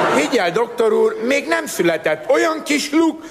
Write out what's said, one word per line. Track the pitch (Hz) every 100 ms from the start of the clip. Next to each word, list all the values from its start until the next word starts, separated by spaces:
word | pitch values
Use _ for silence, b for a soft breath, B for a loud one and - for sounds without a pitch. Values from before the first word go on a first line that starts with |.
| - 254
Higgy | 294 254
el, | 175
doktor | 175 233 - 226
úr, | 208 220 - 233
még | 277 285
nem | 330 294
született | - 170 160 160 156 -
olyan | 320 339 311
kis | - 285 -
luk, | 311 330 - B